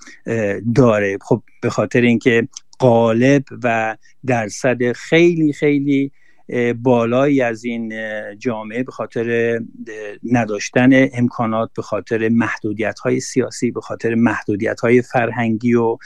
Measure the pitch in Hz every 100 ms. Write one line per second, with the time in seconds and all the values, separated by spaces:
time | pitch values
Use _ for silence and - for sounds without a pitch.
0 | - - - 117 104 98 107 117 123 107
1 | 101 98 - 113 - - 117 - 107 127
2 | 120 117 131 117 113 - - - 131 117
3 | 117 113 127 143 135 113 120 113 110 107
4 | - - 131 120 104 - - 120 123 117
5 | - 160 175 170 151 139 151 143 143 139
6 | 139 - - - - 123 120 117 127 120
7 | 113 123 143 139 120 113 120 117 113 110
8 | 110 107 107 101 123 110 107 113 131 -
9 | 113 127 117 117 117 117 - - 117 107
10 | 104 104 117 123 110 104 - 127 127 131
11 | 135 123 120 - 117 113 113 - - 104
12 | 92 113 110 117 110 - 110 104 104 -
13 | 127 127 - - 117 - 120 113 - 104
14 | 113 113 117 107 - 101 107 104 120 123
15 | 120 131 117 113 117 110 120 120 113 117